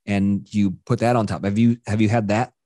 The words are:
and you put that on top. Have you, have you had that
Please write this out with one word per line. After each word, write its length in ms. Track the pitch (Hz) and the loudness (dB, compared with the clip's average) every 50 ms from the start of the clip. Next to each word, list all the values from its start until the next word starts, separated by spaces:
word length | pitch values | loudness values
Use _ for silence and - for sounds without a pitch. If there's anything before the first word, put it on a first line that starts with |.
| _ | _
and 400 | - 101 98 98 101 101 98 - - - | -4 -2 0 0 0 0 -2 -4 -4 -2
you 220 | 104 101 98 90 85 _ | 0 0 0 -2 -6 _
put 140 | - 127 113 | -4 -2 0
that 160 | 110 117 123 | 0 0 0
on 100 | 120 110 | 0 0
top. 180 | 98 95 78 - | -2 -4 -4 -4
Have 140 | 98 101 107 | -2 0 2
you, 200 | 117 120 120 120 _ - | 2 2 2 0 _ -4
have 120 | 101 110 | 0 0
you 80 | 110 104 | 2 2
had 200 | 107 120 110 98 | 2 0 0 0
that 240 | 101 110 127 - _ _ _ | -2 -2 -2 -4 _ _ _